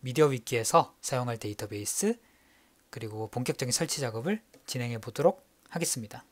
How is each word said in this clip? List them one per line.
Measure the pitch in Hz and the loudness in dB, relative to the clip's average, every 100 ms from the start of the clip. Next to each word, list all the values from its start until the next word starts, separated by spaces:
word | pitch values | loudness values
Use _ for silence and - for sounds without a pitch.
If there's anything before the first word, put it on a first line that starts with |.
미디어 | 127 127 151 | -4 6 6
위키에서 | 131 - 120 110 170 143 - | 6 0 0 4 4 4 -2
사용할 | - 131 123 117 | -4 -2 0 -2
데이터베이스 | 104 104 107 104 104 - 202 233 _ _ _ _ _ _ _ | -4 -6 -6 -6 -4 0 0 0 _ _ _ _ _ _ _
그리고 | - 110 107 110 | -10 -8 -6 -6
본격적인 | - 127 151 127 | -4 -4 -2 0
설치 | 120 - - | 0 0 -2
작업을 | 131 113 131 214 _ - - | -2 -2 -2 -2 _ -20 -8
진행해 | 127 120 117 | -4 -4 -4
보도록 | 110 - 156 170 _ _ - | -8 2 2 2 _ _ -10
하겠습니다. | - 165 - 110 - - | -4 -2 -2 -6 -14 -18